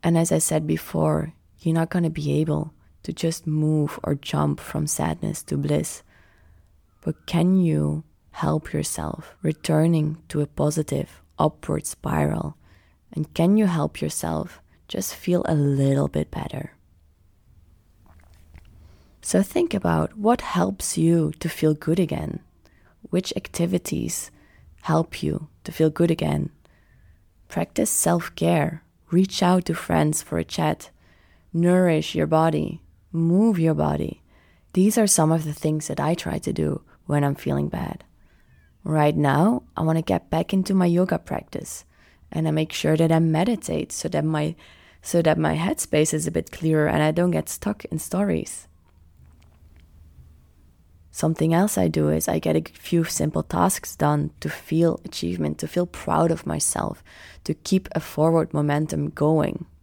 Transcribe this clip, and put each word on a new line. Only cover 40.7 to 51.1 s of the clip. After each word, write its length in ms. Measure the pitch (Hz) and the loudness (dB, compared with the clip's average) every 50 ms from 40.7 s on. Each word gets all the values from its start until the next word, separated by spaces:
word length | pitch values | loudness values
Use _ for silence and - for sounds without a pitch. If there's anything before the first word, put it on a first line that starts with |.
| 190 | 2
my 120 | 190 180 | 2 4
yoga 320 | 175 170 175 185 185 - 165 | 4 4 2 2 2 0 -4
practice, 640 | - - - - - _ - - - - - - - _ _ _ _ _ _ _ - - | -2 -6 -8 -8 -8 _ -12 -12 -10 -10 -14 -16 -18 _ _ _ _ _ _ _ -20 -8
and 160 | - 160 160 160 | -6 -2 -2 0
I 20 | |
make 220 | 151 156 156 160 | 0 0 -2 -2
sure 240 | - - - 151 156 | -4 -2 2 2 4
that 160 | 156 165 160 | 4 4 4
I 80 | 165 160 | 4 4
meditate 720 | 165 160 156 156 175 226 240 - - - 165 156 - - | 4 4 4 2 2 2 0 -2 -2 -4 -4 -4 -4 -6
so 160 | - - - 151 | -8 -8 -6 -4
that 160 | - 151 147 | -2 0 0
my, 320 | 160 160 151 151 156 165 - - - - - - - _ _ | 0 0 0 -2 -2 -4 -8 -16 -20 -20 -20 -20 -20 _ _
so 220 | - - - 175 | -10 0 0 4
that 160 | 165 165 151 160 | 4 4 4 4
my 180 | 156 156 156 | 2 0 0
headspace 560 | 156 165 202 320 - - - - 151 156 160 | 0 0 -2 -2 -4 -4 0 2 2 2 2
is 140 | - 156 160 | 0 -2 -4
a 60 | 165 | -2
bit 180 | 165 165 156 - | -2 -4 -4 -4
clearer 380 | - - 165 160 156 156 151 151 | -12 -4 0 2 2 4 2 2
and 160 | 170 175 151 | 2 2 2
I 80 | 156 | 2
don't 180 | 156 170 175 180 | 2 2 2 2
get 180 | 170 160 - - | 0 0 -4 -4
stuck 360 | - - - 202 208 - - | -10 -6 -6 -6 -6 -6 -8
in 160 | - - 156 | -8 -8 -8
stories. 640 | - - - 185 208 202 170 - - - - - - - _ _ _ _ _ _ - - _ _ - - - _ - - _ _ - - - - - - - - - - - - - - - - - _ _ _ - _ _ _ _ _ _ - _ - | -6 -4 -2 -2 0 0 -2 -2 -4 -6 -12 -16 -18 -20 _ _ _ _ _ _ -20 -20 _ _ -20 -20 -20 _ -20 -20 _ _ -20 -20 -20 -20 -20 -20 -20 -20 -20 -20 -20 -20 -20 -20 -20 -20 -20 _ _ _ -20 _ _ _ _ _ _ -20 _ -18